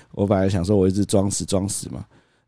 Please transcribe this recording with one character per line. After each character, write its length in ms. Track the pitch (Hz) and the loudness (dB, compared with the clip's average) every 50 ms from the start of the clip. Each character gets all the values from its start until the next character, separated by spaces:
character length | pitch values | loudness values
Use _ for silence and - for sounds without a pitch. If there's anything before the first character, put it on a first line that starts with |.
| - _ | -20 _
我 160 | - - 101 | -4 -4 0
本 100 | 98 104 | 0 2
来 120 | 95 95 95 | 2 2 0
想 160 | 101 87 85 | 0 0 0
说 100 | 98 107 | 2 4
我 100 | 98 92 | 4 4
一 60 | 95 | 2
直 140 | 92 104 95 | 2 0 0
装 260 | - 110 98 98 98 | 2 2 2 2 0
死 140 | - - 85 | -2 -4 -4
装 220 | - 101 92 101 | -2 -2 -2 -2
死 200 | 101 - - - - | -2 -6 -8 -8 -10
嘛， 140 | 64 - - _ _ _ _ _ _ _ _ | -12 -12 -14 _ _ _ _ _ _ _ _